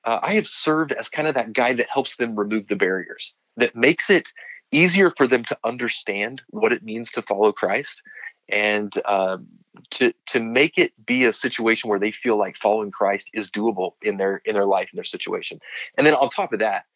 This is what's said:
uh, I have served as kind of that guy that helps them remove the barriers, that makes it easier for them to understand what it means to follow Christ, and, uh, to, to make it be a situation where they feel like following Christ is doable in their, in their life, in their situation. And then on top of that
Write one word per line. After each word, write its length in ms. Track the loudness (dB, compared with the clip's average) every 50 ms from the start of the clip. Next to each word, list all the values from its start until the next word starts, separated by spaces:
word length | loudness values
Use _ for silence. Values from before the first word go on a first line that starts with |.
| 0
uh, 160 | -2 -2 0
I 120 | 0 0 0
have 140 | 0 0
served 440 | -2 -10 -4 0 0 2 2 0 -2
as 160 | -4 -6 -6
kind 200 | -6 -4 -2 -2
of 80 | 0 0
that 180 | 0 -2 -2 0
guy 180 | 0 2 2 2
that 140 | 0 -2 0
helps 280 | 0 -2 -2 -2 -4
them 200 | -4 -4 -2 0
remove 300 | -2 -2 0 -2 -4 -2
the 80 | -2 0
barriers, 580 | 0 2 0 0 -2 -4 -10 -14 -14 -14 -16 _ _ _ _ _
that 200 | 0 0 0 _
makes 340 | 2 2 2 2 0 2 2
it 240 | 2 2 2 -2 _ -20 -20 -20 -20 -20 _ _
easier 420 | 2 4 4 4 6 6 4 4 4
for 100 | 2 2
them 180 | 4 4 2 2
to 120 | -2 -6 -4 -4
understand 760 | -6 -4 -4 -6 -6 -6 -6 -6 -6 -4 -4 -4 -6 -6 -12 _ _
what 240 | -2 0 2 2 2
it 100 | 0 -2
means 280 | -8 -8 -8 -8 -6
to 100 | -8 -8
follow 320 | -4 -2 2 4 4 4 4
Christ, 480 | 2 -2 0 0 -2 -4 -6 -12 -14 _ -20 -20 -18 -18 -18 _ _ _ -4
and, 440 | -2 0 2 2 0 0 -2 -2 -4 -4 0
uh, 320 | 2 2 2 2 0 -2 -4 -8 -20 _ _ _ _ _ -20 _ _
to, 200 | -2 2 2 2 2 _ _
to 140 | -4 -2 -2
make 400 | -2 0 2 2 2 2 2 0
it 120 | 0 0 _ _ _
be 200 | -2 0 2 4
a 60 | 2 2
situation 540 | 0 -4 -4 -4 0 0 0 0 0 0
where 120 | -2 0 0
they 100 | 0 -2
feel 240 | -4 -2 0 0 2
like 220 | 2 0 -2 -4
following 320 | 0 2 2 2 2 0 -6
Christ 400 | -2 0 0 0 0 -2 -6 -8 -8
is 180 | -8 -8 -6
doable 400 | -6 -2 0 0 0 0 -4 -6 _ _
in 160 | -4 -4 -2
their, 240 | 0 0 -2 -2 -2 _
in 120 | -2 0
their 100 | 2 2
life, 240 | 2 2 2 0 -4
in 60 | -8
their 60 | -10 -10
situation. 560 | -10 -10 -8 -6 -6 -6 -6 -6 -10 -14 -14 -18 -16 -14 -14 -14 -6 _
And 120 | 4 6
then 80 | 6 6
on 140 | 6 2 0
top 200 | 0 -4 -2 -2
of 80 | 0 0
that 260 | 0 0 0 -4 -6 _ _